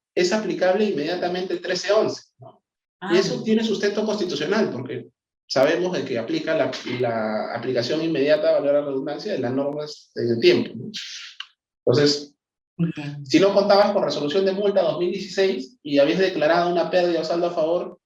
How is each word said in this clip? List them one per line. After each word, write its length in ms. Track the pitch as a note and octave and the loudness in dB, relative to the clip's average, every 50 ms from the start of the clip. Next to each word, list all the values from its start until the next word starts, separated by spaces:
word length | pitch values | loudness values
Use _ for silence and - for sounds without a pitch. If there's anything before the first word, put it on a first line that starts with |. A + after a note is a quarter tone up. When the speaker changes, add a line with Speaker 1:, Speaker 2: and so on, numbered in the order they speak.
| _ _ - | _ _ -2
Speaker 1:
es 200 | F#3 F3+ - A3 | 0 0 2 0
aplicable 500 | A3 G#3 F3 D#3 D#3+ F3+ F#3 F#3 G#3+ G#3+ | 0 -2 -2 -2 0 2 2 2 2 2
inmediatamente 680 | G3+ F#3 C#3+ D3 E3 F3+ F3 F3+ F3 F3+ F#3 F#3 - F3 | 0 0 -2 -2 -2 -2 -2 -2 -4 -4 -4 -4 -4 -4
el 80 | E3+ | -4
trece 320 | - - F#3 - - F#3+ G#3 | -4 -4 -4 -2 0 2 2
once, 300 | A3 F3 - - - - _ _ - | 2 2 2 -2 -6 -12 _ _ -20
¿no? 220 | - - - _ _ _ _ _ _ _ _ - | -20 -20 -20 _ _ _ _ _ _ _ _ -10
Speaker 2:
Ah, 120 | - F#3+ F3 | -2 2 2
Speaker 1:
Y 60 | F#3+ | 2
eso 160 | - - B3 | 2 2 -2
Speaker 2:
bien. 80 | A3 - | -4 0
Speaker 1:
tiene 180 | A3 A3 A3+ A3 | 2 2 2 2
sustento 420 | G#3+ G3 - G#3 G3+ - - A3 | 0 -2 -2 -2 -2 0 -2 -2
constitucional, 640 | G#3+ - - F3 - C#3+ C#3 D3 E3 G#3 A3+ - - | -2 -2 -2 -4 -4 -4 -4 -2 0 0 0 0 0
porque 380 | A#2 A#2+ B2 - B2 A#2 - - _ _ _ _ _ _ _ | -2 -6 -8 -8 -10 -10 -12 -14 _ _ _ _ _ _ _
sabemos 460 | - - B2+ C3+ D#3 E3+ F3 F3 F3+ E3+ | -2 2 4 4 4 4 2 0 -2 -2
de 100 | C#3+ - | -4 -4
que 160 | - A#2+ A2+ | -4 -4 -4
aplica 380 | A2+ - D#3+ D3+ - - - | -4 -4 -4 -4 -2 0 0
la, 120 | - C3 C3 - - - - B2+ B2 | 0 0 -2 -4 -6 -8 -6 -4 -2
la 560 | B2+ A#2 A2+ A2+ G#2+ A2 G#2+ G#2 - - - | 0 0 0 -2 -2 -2 -2 -4 -4 -4 -6
aplicación 480 | A#2+ - C3 B2 A#2+ - - D#3 D#3+ E3 | -6 -4 -2 -2 0 0 0 0 -2 0
inmediata, 480 | E3 D#3+ C3+ C#3 D3 D#3 D3+ D#3 E3 | 0 0 2 2 4 4 4 4 2
valga 220 | D#3+ C#3+ C#3+ C#3+ C#3+ | 2 2 2 2 2
la 80 | D3 C#3+ | 2 0
redundancia, 460 | C#3+ C3+ C3+ C#3+ D3 D3 E3+ - G#3+ | -2 -4 -4 -4 -6 -6 -8 -6 -6
de 80 | - C3 | -4 -4
las 140 | B2+ B2 C3 | -4 -2 -2
normas 580 | C3+ C#3 C#3+ D3 D3 D3+ D3+ - - - _ - | -2 -2 -2 -4 -6 -8 -10 -12 -16 -20 _ -6
en 140 | B2 A#2+ A#2+ | -2 0 0
el 80 | A#2+ A#2 | 2 4
tiempo, 300 | A#2+ A#2+ A#2 A2+ A2 - - | 4 4 4 4 2 -4 -8
¿no? 160 | A2+ - - - - - - - - - - - - - - _ _ _ _ _ _ - | -12 -12 -12 -12 -12 -12 -12 -14 -14 -16 -16 -18 -18 -20 -20 _ _ _ _ _ _ 0
Entonces, 480 | B2 - D3 C#3+ D3 - - - - _ _ _ _ _ _ _ _ _ | 2 4 4 4 2 2 0 -6 -12 _ _ _ _ _ _ _ _ _
Speaker 2:
Bien. 500 | - E3+ E3 - D3+ C#3+ C#3+ D3 - - | -4 -2 -2 -2 -6 -8 -10 -10 -10 -4
Speaker 1:
si 140 | - - E3+ | 0 2 4
no 140 | F#3+ G3+ G3 | 4 4 4
contabas 400 | G3+ G3 G3+ G3 G3 G#3 G#3+ G#3+ | 4 4 6 6 6 6 4 2
con 100 | F#3+ - | 0 0
resolución 400 | - - - D3 D3 - F#3+ F#3+ | -2 -2 -2 -2 -2 0 0 0
de 80 | F#3+ | 0
multa 300 | F#3 G3+ G#3 G3 G3 F#3+ | 0 0 0 0 2 2
dos 180 | F3 D#3 C#3+ F3 | 2 2 0 -2
mil 120 | F3 F#3 | -2 -2
dieciséis 680 | G3 F#3 - - - G3+ F#3+ F#3+ A#3+ B3 - - - _ - | -4 -4 -8 -6 -2 0 0 0 0 -2 -6 -12 -16 _ -6
y 160 | D3+ C#3+ C#3 | 0 2 4
habías 200 | C#3+ D#3 E3+ F#3 | 4 4 4 2
declarado 500 | F#3+ F3 F3+ D#3 D3 D#3 E3+ F3 F3 F3 | 0 0 0 2 2 2 4 2 2 2
una 200 | F3 E3+ D#3 - | 2 0 0 0
pérdida 300 | - F3+ F3 F3 E3 D#3+ | 2 2 2 2 0 0
o 20 | D3+ | -2
saldo 240 | - E3+ E3+ F3 | -2 -2 -2 -2
a 40 | F3 - | -2 0
favor 440 | D#3+ D#3 E3 F3 F3 - - - - _ | 0 0 0 0 -2 -4 -6 -12 -18 _